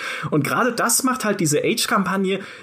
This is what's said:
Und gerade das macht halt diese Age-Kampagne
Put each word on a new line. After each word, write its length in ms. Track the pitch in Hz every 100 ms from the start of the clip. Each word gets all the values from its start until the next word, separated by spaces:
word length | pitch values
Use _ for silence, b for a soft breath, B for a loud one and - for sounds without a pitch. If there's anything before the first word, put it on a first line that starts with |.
| B B 151
Und 140 | 156
gerade 280 | - 170 240
das 300 | 233 208 -
macht 220 | 254 240
halt 160 | 214 202
diese 240 | 160 147
Age-Kampagne 760 | 151 226 - 220 185 190 190 196 B B